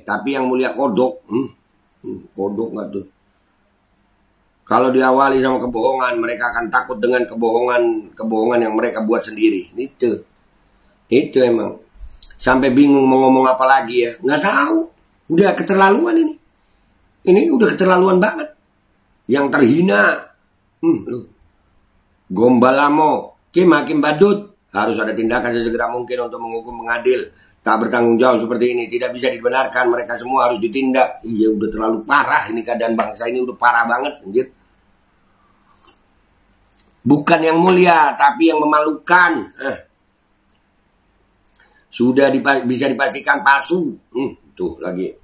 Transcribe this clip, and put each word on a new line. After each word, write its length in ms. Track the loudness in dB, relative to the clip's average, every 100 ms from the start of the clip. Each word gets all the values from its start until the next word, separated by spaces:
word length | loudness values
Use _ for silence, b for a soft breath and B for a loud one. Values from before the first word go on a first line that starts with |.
| -8
tapi 240 | -6 -4
yang 160 | -4 -2
mulia 240 | -2 -2
kodok. 560 | -2 -2 0 -2 -4 -8
Hmm. 240 | -6 -6 -12 _ _ _ _ -16
Hmm, 160 | -16 -16
kodok 380 | -8 -6 -6 -8
nggak 160 | -8 -10 -12
tuh? 100 | -14 _ _ _ _ _ _ _ _ _ _ _ _ _ _ _
Kalau 320 | -2 0 2 2
diawali 480 | 2 2 2 2
sama 160 | 0 -2
kebohongan, 640 | -4 -2 -2 -2 -2 -2
mereka 320 | -4 -4 -4 -4
akan 160 | -2
takut 320 | -4 -4 -4
dengan 240 | 0 0 -2
kebohongan, 880 | -2 0 0 0 2 0 -2 -8 -10
kebohongan 480 | -4 -2 0 0
yang 160 | 0 -2
mereka 240 | -2 -4
buat 240 | -2 -2 -2
sendiri. 480 | 0 0 0 -6 -10
Itu. 480 | -10 _ -4 -4 -10 _ _ _ _ _ _ _ _
Itu 320 | 0 0 0
emang. 320 | 2 0 -4 -10 _ -20 -20 B B -4
Sampai 320 | 0 2 2
bingung 320 | 4 4 4
mau 240 | 4 4 4
ngomong 160 | 4
apa 240 | 2 2 2
lagi 400 | 2 2 -2 -2
ya. 80 | -2
Nggak 160 | -2 0
tahu. 380 | 0 0 0 -2 -4 _ _ _ -2 2
Udah 160 | 2
keterlaluan 640 | 2 0 2 4 4 2 0
ini. 200 | 0 -4 _ _ _ _ _ _ _ _
Ini 280 | 4 4 4 2
udah 200 | 2 2
keterlaluan 480 | 2 4 4 2
banget. 320 | 2 -2 -12 _ _ _ _ _ _ _ -4
Yang 200 | -2 0
terhina. 800 | 2 4 4 2 2 2 0 -10 _ _ _ _ _
Hmm, 280 | -2 -2 -4
lu. 160 | -12 -12 _ _ _ _ _ _ _ _ _ _
Gombalamo. 1040 | 0 2 4 4 2 2 2 2 0 -6 _ _
Kim 200 | 2 2 2
Hakim 240 | 0 -2
Badut. 520 | -2 2 2 2 -6 _ _
Harus 240 | -4 -2 -2
ada 160 | -4
tindakan 400 | -4 -2 -2 -2
sesegera 320 | -2 -2 -4 -4
mungkin 320 | -6 -6 -6 -8
untuk 160 | -10
menghukum, 400 | -10 -10 -12 -12
mengadil. 480 | -8 -2 0 -2 -4 b b b
Tak 140 | -4 -2
bertanggung 380 | 0 0 2 4
jawab 240 | 4 2
seperti 300 | -2 -2 -2 -2
ini. 160 | -6
Tidak 220 | -6 -6
bisa 180 | -4 -4
dibenarkan. 560 | -4 -2 -2 -2 -2 -2
Mereka 320 | -2 -6 -8
semua 320 | -4 0 0
harus 80 | 0
ditindak. 640 | -4 -2 0 0 0 -2
Iya, 240 | -8 0 0
udah 160 | 0 -4
terlalu 320 | -4 -4 -4
parah 460 | 0 0 2 -2 -2
ini 80 | -8
keadaan 380 | -6 -4 -2 -2
bangsa 320 | -4 -6 -6
ini. 80 | -4
Udah 160 | -6 0
parah 300 | 0 2 0
banget, 320 | -2 -4 -8 -4
anjir. 240 | -4 -4 _ _ _ _ _ _ _ _ _ _ _ _ -20 -20 -20 _ _ _ _ _ _ _ -20 -20 -8 0
Bukan 320 | 0 2 2
yang 220 | 2 2
mulia, 560 | 4 4 6 6 4 2
tapi 320 | 0 4 2
yang 80 | 2
memalukan. 880 | 2 2 0 -4 2 4 4 0 -8 -10
Eh. 160 | -8 -8 -14 _ _ _ _ _ _ _ _ _ _ _ _ _ _ _ _ b b b b
Sudah 400 | -2 0 2 2
dipa-, 340 | 2 0 -2 -2
bisa 240 | -2 -2
dipastikan 480 | -2 -4 -2 -2 0 2
palsu. 500 | 2 0 -2 -2 -8 _
Hmm, 240 | -8 -6 -10 _ -8
tuh 240 | -8 -6
lagi. 240 | -8 -6 -8 -10